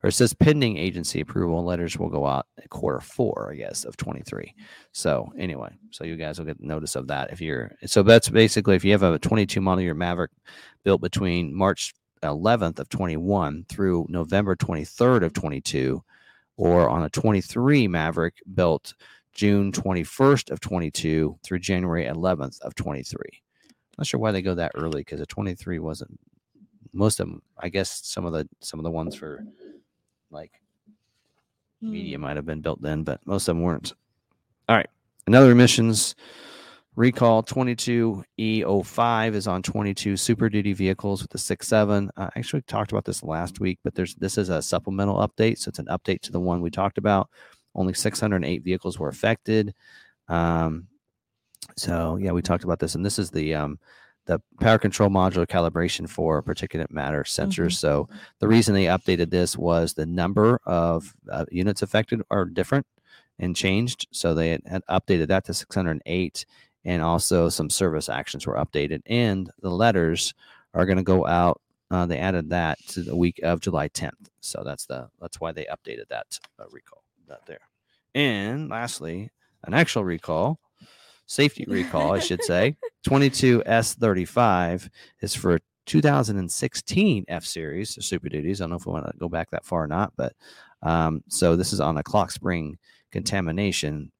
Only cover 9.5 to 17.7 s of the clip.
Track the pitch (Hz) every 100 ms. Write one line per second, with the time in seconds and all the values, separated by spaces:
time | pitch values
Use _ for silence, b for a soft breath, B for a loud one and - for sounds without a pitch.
9.5 | - 95 92 90 78 87 87 82 _ B
10.5 | B B B - 95 87 - 95 87 82
11.5 | 78 95 92 - - _ _ 78 76 95
12.5 | 120 87 85 - - 92 78 87 101 78
13.5 | 76 85 - 98 87 80 87 82 98 101
14.5 | 92 - 85 76 - 123 127 85 - 80
15.5 | 69 - - 65 65 - b b b b
16.5 | - 87 87 73 71 78 - 110 101 -
17.5 | - 127